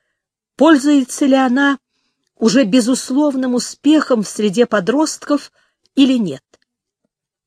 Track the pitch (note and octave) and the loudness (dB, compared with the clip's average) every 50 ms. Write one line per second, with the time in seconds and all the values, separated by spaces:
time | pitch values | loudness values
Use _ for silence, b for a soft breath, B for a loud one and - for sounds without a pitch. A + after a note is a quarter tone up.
0 | _ _ _ _ _ _ _ _ _ _ _ - B3+ D#4+ E4 C#4 B3 D4 D4 C#4+ | _ _ _ _ _ _ _ _ _ _ _ 2 4 4 4 4 4 2 2 2
1 | B3+ - - - D4 C4+ C4 C4+ C4 C4 A#3+ C4+ C#4+ C#4 C#4 - _ _ _ _ | 0 -2 -4 -2 0 2 2 2 2 0 0 0 0 0 -2 -4 _ _ _ _
2 | _ _ _ _ _ _ _ _ A#3 A3 F3+ C4 C4+ G3 F#3 B3+ A3 A3+ C4+ - | _ _ _ _ _ _ _ _ -2 0 2 2 2 2 2 0 2 0 -2 -4
3 | - - B3+ C#4 D4+ D4 C4 C4 B3+ B3+ B3 B3 - - - - - C#4+ D#4 D#4 | -4 -4 -2 -2 0 0 -2 -2 -4 -4 -4 -4 -6 -6 -12 -4 -2 -2 -2 -2
4 | A#3 - C4 A3+ G3 - - - G#3+ G#3 F3 A3 A#3+ - - G#3 F#3 G3 A#3 C#4+ | -2 -2 -2 -2 -2 -6 -6 -4 -4 -2 0 0 0 0 0 -2 -2 -2 -2 -2
5 | D#4 D4 - - - - D4 C#4 - - _ _ _ _ _ _ _ _ _ - | -2 -4 -4 -10 -6 -4 -4 -4 -4 -8 _ _ _ _ _ _ _ _ _ 2
6 | C#4 B3+ C4 B3 A3 F3 C3+ C3+ - _ _ _ _ _ _ _ _ _ _ _ | 2 2 2 0 -2 -4 -6 -10 -14 _ _ _ _ _ _ _ _ _ _ _
7 | _ _ _ _ _ _ _ _ _ | _ _ _ _ _ _ _ _ _